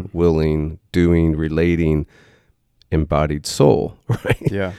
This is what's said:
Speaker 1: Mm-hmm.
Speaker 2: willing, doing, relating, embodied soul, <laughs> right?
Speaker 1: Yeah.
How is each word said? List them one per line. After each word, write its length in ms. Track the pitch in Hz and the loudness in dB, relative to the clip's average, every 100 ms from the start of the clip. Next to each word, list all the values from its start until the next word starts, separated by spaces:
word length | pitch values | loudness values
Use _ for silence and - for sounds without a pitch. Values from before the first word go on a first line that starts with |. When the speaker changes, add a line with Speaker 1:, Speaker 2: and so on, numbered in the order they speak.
Speaker 1:
Mm-hmm. 140 | 92 85 | -8 0
Speaker 2:
willing, 600 | 85 80 78 78 78 80 _ | 2 2 0 0 -4 -8 _
doing, 420 | 87 85 85 82 78 | 0 2 4 2 0
relating, 680 | 80 80 85 85 80 76 78 _ _ _ _ _ _ _ _ | -2 0 0 2 0 0 -4 _ _ _ _ _ _ _ _
embodied 560 | 80 76 76 76 76 - | -2 0 0 0 -2 -6
soul, 500 | - 69 - - - | 2 2 2 -2 -10
<laughs> 60 | - | -6
right? 340 | 117 - - - | -6 -2 -4 -2
Speaker 1:
Yeah. 220 | 98 92 | -4 -6